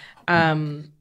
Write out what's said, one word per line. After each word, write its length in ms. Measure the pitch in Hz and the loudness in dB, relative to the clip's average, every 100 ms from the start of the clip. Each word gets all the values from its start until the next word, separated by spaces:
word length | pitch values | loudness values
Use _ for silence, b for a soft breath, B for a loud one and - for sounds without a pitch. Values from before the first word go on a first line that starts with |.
| B B - | B B 0
Um, 640 | 170 160 156 151 147 151 _ | 2 2 0 -4 -8 -14 _